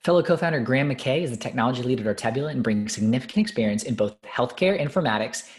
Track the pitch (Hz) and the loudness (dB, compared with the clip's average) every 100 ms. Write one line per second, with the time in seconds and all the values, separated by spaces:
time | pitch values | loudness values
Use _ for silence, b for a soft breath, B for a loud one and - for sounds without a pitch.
0 | - 175 170 165 170 151 113 131 143 127 | 4 2 4 2 2 0 2 2 2 0
1 | 135 143 165 117 - - 117 127 123 120 | 0 0 -2 -4 -4 0 0 0 -2 0
2 | 107 101 117 127 151 131 113 107 107 - | 0 -2 -2 -2 -4 -2 0 0 -2 0
3 | 110 127 - 208 214 - 107 107 - 107 | 2 2 0 0 0 0 0 0 -2 0
4 | 104 - - - 123 - 185 196 147 190 | -2 -2 -10 -4 -2 2 2 2 0 0
5 | 147 107 110 - B | 0 0 -2 -6 B